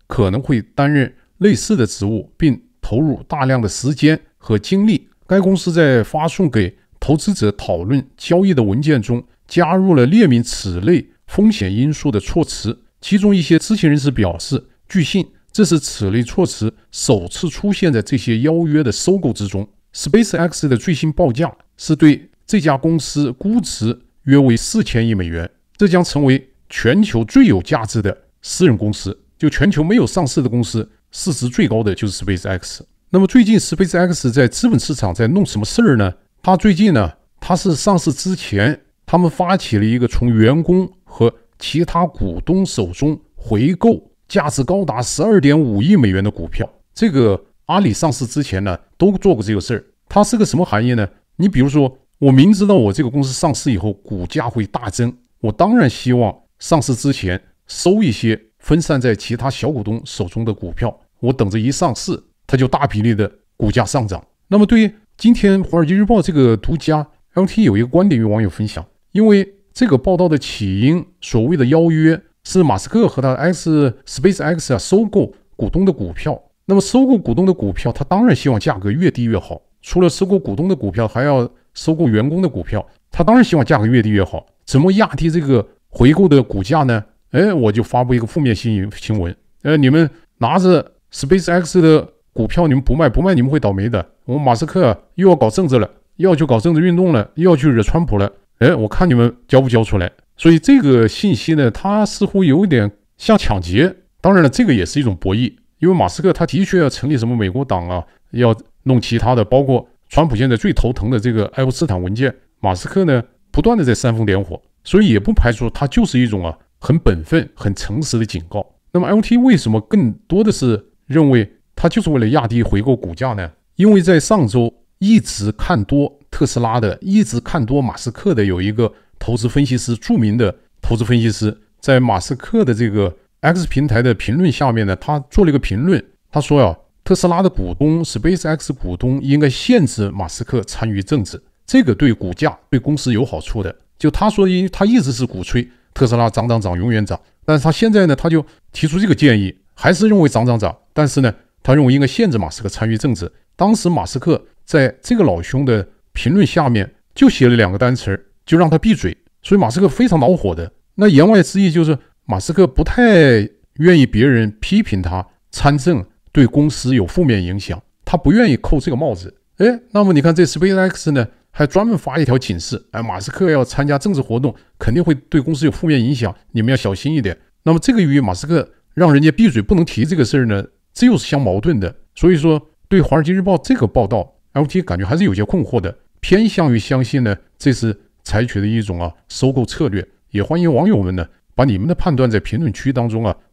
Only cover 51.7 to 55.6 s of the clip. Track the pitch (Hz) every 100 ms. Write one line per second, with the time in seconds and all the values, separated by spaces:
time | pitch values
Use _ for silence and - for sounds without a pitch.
51.7 | 147 135 - _ - 139 131 175 202 202
52.7 | 196 107 98 131 139 135 127 165 - 151
53.7 | 98 107 98 - 98 87 117 117 117 101
54.7 | - 117 - 120 - _ _ 113 -